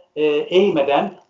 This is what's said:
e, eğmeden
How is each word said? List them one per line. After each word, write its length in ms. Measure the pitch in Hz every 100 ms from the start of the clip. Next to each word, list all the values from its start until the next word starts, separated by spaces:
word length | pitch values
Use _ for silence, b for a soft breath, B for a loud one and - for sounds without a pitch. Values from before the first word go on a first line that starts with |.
| _ -
e, 100 | 151
eğmeden 880 | 147 - 175 202 160 139 143 202 -